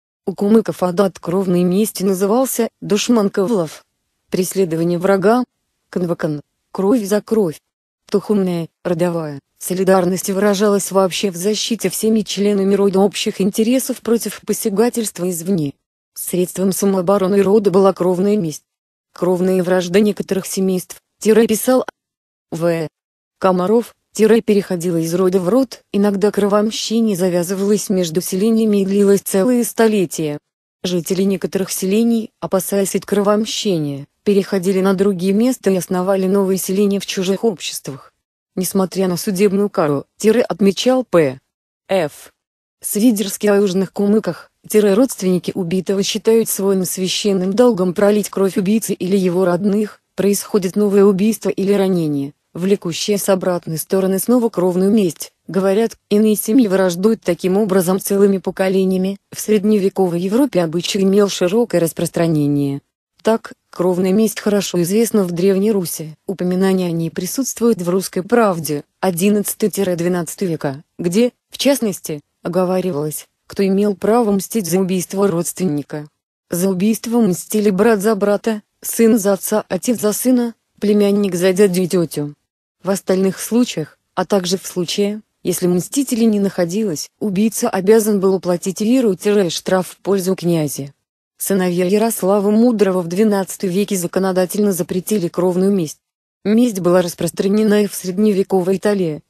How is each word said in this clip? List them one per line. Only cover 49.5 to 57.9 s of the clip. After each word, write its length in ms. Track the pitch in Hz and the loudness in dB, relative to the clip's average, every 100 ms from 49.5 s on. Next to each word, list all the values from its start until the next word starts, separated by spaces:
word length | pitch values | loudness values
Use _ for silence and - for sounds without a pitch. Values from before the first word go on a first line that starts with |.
| 175 202 202 208 - _ | 0 0 -2 -4 -8 _
происходит 600 | - 196 196 - 208 180 | -2 0 0 -2 -2 -2
новое 280 | 208 208 202 | 0 2 4
убийство 460 | 202 190 214 208 190 | 4 4 0 0 -4
или 240 | - 196 | -2 0
ранение, 600 | 202 190 175 156 143 139 - _ | 2 2 0 0 -2 -6 -10 _
влекущее 640 | 165 190 196 175 156 - 202 | -4 -2 0 -2 -6 -2 -2
с 100 | - | 0
обратной 520 | 190 185 175 160 160 | 0 0 -4 -4 -8
стороны 400 | - 190 190 190 | -2 -2 0 0
снова 300 | 233 247 226 | 2 2 2
кровную 420 | - 185 180 196 | 0 0 2 2
месть, 420 | 220 180 - - _ - | 2 0 -4 -14 _ -6
говорят, 500 | 185 196 202 226 - - | -2 0 2 -2 -4 -2
иные 240 | 208 220 | 2 2
семьи 320 | 208 - 262 208 | 2 2 2 4
враждуют 540 | 190 185 175 220 226 | 2 2 2 0 0
таким 360 | - 170 185 196 | -2 -2 0 0
образом 420 | 214 190 175 | 2 2 2